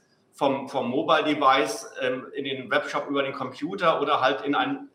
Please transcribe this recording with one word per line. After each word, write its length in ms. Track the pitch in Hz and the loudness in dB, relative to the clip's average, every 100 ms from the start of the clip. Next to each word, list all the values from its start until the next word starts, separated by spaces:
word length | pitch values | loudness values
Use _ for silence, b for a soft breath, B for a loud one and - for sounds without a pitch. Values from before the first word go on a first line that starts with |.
| b b b | b b b
vom, 340 | - 139 131 - | -2 0 0 -4
vom 180 | 131 120 | -4 -2
Mobile 360 | 139 - 156 | 0 2 4
Device, 640 | 147 147 135 139 143 - - - | 4 4 6 6 2 -4 -10 -4
ähm, 240 | 131 131 - | -2 -4 -6
in 120 | 143 | -8
den 260 | 139 135 113 | -6 -6 0
Webshop 360 | 147 - 151 - | 0 0 -4 -2
über 160 | 139 | -2
den 120 | 135 | -2
Computer 640 | 135 127 - 151 196 170 147 | -4 -8 -6 -6 0 2 2
oder 220 | 143 135 | 2 2
halt 180 | 131 139 | 2 0
in 140 | 143 | 0
ein, 340 | 117 135 139 - | 0 0 -4 -10